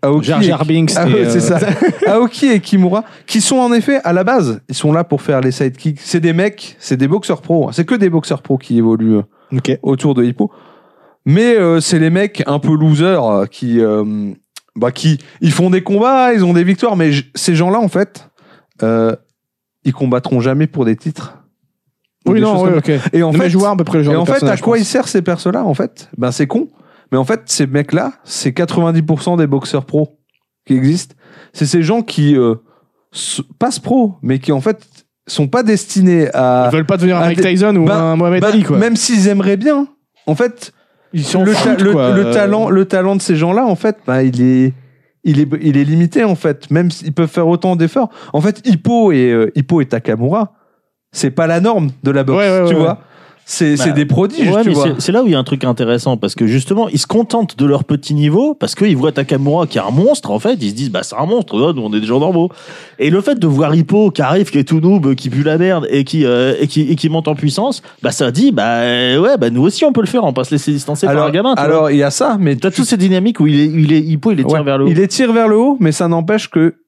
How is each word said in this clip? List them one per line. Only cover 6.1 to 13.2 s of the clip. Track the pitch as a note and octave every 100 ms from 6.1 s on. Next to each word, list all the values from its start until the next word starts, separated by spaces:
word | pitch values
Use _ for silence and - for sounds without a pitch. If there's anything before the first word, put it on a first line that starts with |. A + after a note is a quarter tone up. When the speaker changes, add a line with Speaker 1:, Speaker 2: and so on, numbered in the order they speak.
| E3+
Speaker 1:
des | E3
mecs, | E3 G3+ G3+ - -
c'est | - C3
des | C3+
boxeurs | G3 - E3+
pros, | - E3+ A#2+
hein. |
C'est | A#2+
que | E3
des | B3 F#3+
boxeurs | E3 - C#3
pros | - C3
qui | - A#2
évoluent, | A2+ A2 A2+ G#2+
euh, | G#2 _ _ C3
Speaker 2:
Ok. | - B2+
Speaker 1:
autour | C3+ C3+ D3+
de | B2+
Hippo. | A#2+ B2+ G#3 - - _ _ _ _ _
Mais, | C#3 E3+ A#3+ A3+
euh, | E3+ E3
c'est | - F3
les | D#3+
mecs | F3+ G3+ - -
un | C#3+
peu | D#3
losers, | D3+ D#3 D3 F3 F3